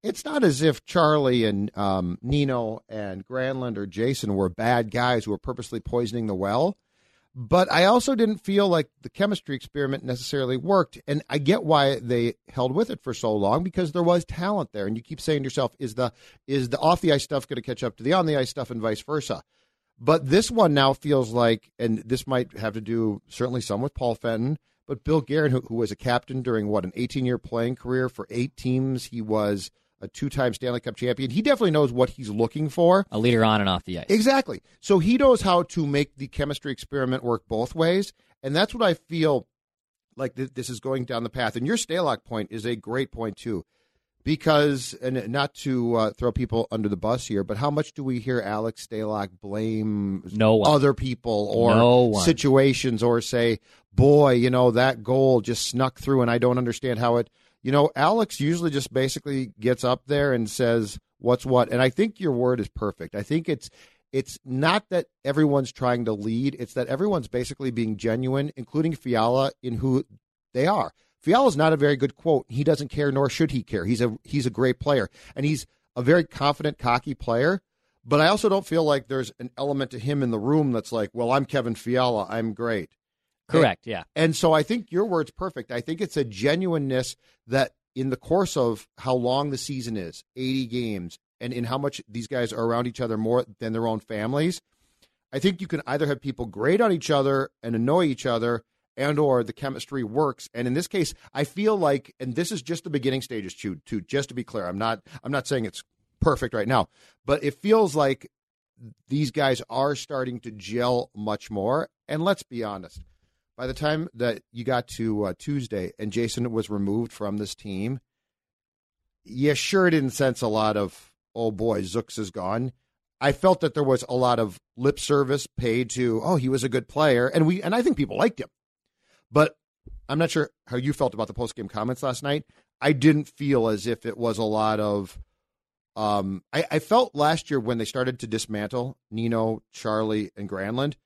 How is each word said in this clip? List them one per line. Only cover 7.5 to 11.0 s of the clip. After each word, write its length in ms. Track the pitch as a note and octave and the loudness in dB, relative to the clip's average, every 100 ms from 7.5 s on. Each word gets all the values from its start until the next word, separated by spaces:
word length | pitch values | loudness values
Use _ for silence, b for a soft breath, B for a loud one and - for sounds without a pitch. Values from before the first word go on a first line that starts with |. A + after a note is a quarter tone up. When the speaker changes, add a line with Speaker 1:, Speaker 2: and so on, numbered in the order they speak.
| F3 F#3 | 2 4
Speaker 1:
I 140 | D#3 | 4
also 300 | F#3 A#3+ A#3 | 6 4 2
didn't 240 | B3+ A3+ G#3+ | 2 2 0
feel 300 | - G3 G3+ | 0 2 4
like 200 | E3+ D3 _ | 2 0 _
the 80 | - | -18
chemistry 460 | - G#3 G#3 - C3+ | -2 -2 -2 -6 -10
experiment 480 | - D3 C#3 C3+ | -8 -4 -2 -2
necessarily 520 | B2+ B2 B2 C#3 C3 C3 | -6 -8 -4 -4 -2 -2
worked. 440 | D#3 G3 E3+ - | 2 2 2 -4